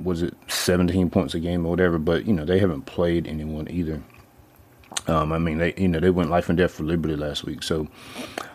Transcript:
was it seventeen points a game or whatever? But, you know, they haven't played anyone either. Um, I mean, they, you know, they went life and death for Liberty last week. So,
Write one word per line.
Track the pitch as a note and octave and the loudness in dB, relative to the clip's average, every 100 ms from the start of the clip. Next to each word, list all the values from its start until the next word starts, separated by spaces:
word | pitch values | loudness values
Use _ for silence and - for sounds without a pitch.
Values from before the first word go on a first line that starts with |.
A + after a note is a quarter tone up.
was | F2 E2 | -4 -2
it | F2 - - | -2 -6 -8
seventeen | - - F2+ F2 F#2 F2 | -2 2 4 4 2 2
points | G2+ C#2 | 2 0
a | F2 | -2
game | E2+ F2 | -2 -2
or | E2 | 0
whatever? | F2 F2+ E2 | 2 2 2
But, | D#2+ E2 A2 | 2 0 2
you | |
know, | F2+ | 0
they | D2+ F#2+ | 2 4
haven't | G2 C#2 - | 4 0 -6
played | - F2 E2+ D#2+ | -2 0 0 -2
anyone | D#2 D2+ D#2 D2+ | -6 -6 -6 -6
either. | F2+ D#2 D2+ - - - - - - - - - - - | -4 -4 -6 -10 -20 -20 -20 -20 -20 -20 -20 -12 -6 0
Um, | D#2+ D2+ | 0 2
I | E2 | 0
mean, | E2+ D#2 | 0 0
they, | E2+ - | 0 2
you | F#2+ | 0
know, | D#2+ | 4
they | F2+ | 4
went | F2+ E2 | 4 2
life | F2 F2+ | 2 2
and | F2 | 2
death | F2 | 2
for | - | 0
Liberty | D#2 E2+ D#2+ D2+ | -2 0 0 -2
last | D2 C#2+ | -4 -6
week. | D#2+ C#2+ | -8 -8
So, | - D#2+ D2+ - - - - - - | -4 -4 -4 -12 -16 -14 -12 -12 -14